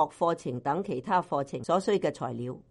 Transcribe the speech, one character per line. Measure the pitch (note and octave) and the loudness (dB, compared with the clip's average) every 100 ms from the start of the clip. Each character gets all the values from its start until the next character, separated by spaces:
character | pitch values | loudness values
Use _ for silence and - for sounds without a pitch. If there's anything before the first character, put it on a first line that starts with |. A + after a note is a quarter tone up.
| D3+ - | 2 2
課 | E3+ E3 | 0 2
程 | D3+ B2 | -2 -4
等 | C#3+ D#3+ | 0 0
其 | G3 B2+ | -2 -4
他 | - F3+ | 0 0
課 | - C#3+ | 2 -2
程 | C3+ C#3 | -2 -4
所 | C3 F3+ | 0 2
需 | F#3+ | 4
嘅 | G3+ D#3 | 2 2
材 | D3 B2 | -2 -4
料。 | A#2 B2 A2 - | -4 -6 -10 -16